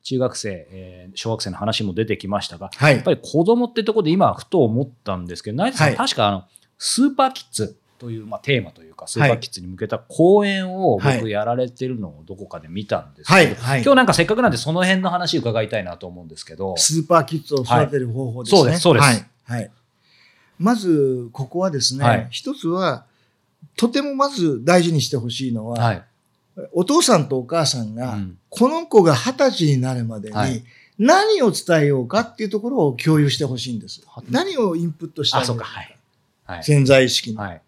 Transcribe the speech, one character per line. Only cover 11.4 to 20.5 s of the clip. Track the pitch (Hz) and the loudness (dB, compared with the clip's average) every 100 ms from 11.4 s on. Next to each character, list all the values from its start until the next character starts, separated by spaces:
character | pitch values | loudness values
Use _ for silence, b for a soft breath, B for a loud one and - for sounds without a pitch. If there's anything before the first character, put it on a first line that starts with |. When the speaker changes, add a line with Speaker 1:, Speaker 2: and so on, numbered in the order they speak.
Speaker 1:
ら | 107 | -2
れ | 120 127 | -2 -4
て | 120 127 | -6 -8
る | 123 | -8
の | 92 | -10
を | 73 | -14
Speaker 2:
は | |
い。 | 78 | -18
Speaker 1:
ど | |
こ | 95 98 | -16 -14
か | 85 | -16
で | 78 | -12
見 | 90 107 | -12 -4
た | 98 | -6
ん | - | -6
で | _ | _
す | - | 4
け | |
ど、 | 190 | 6
Speaker 2:
は | |
い。 | 151 | 6
は | - 123 135 | 2 -4 0
い。 | |
Speaker 1:
今 | 123 | 4
日 | |
な | 262 | 4
ん | 233 | 4
か | |
せ | 175 | 2
っ | 170 | 2
か | |
く | 220 | 2
な | 240 | 2
ん | |
で | 123 | 0
そ | 147 | -2
の | 165 | -2
辺 | 185 190 | 0 0
の | 185 | 0
話 | 175 175 165 | -2 -2 -2
伺 | 117 113 | 0 -2
い | 107 | -2
た | 110 | -4
い | |
な | 90 85 | -6 -12
と | 92 | -14
思 | 87 | -16
う | |
ん | 82 | -20
で | 80 | -20
す | |
け | - 82 | -20 -10
ど。 | 98 87 | -8 -2
Speaker 2:
ス | - 160 | 0 0
ー | 156 | 2
パ | 170 | 2
ー | |
キ | 127 160 | 2 -6
ッ | |
ズ | - | -4
を | 143 | -4
育 | 117 123 147 | 2 2 2
て | 139 | -2
る | 123 | -4
方 | 117 131 | -6 -6
法 | 117 | -8
で | 120 | 4
す | 196 | 6
ね。 | |
Speaker 1:
は | 127 | 6
い。 | 165 | 4
そ | 175 | 4
う | 127 | 6
で | |
す、 | |
そ | 143 | 6
う | |
で | 113 | 4
す。 | - _ _ | -2 _ _
Speaker 2:
は | 120 | -8
い。 | |
は | 101 | -8
い。 | _ _ _ b b b b b | _ _ _ b b b b b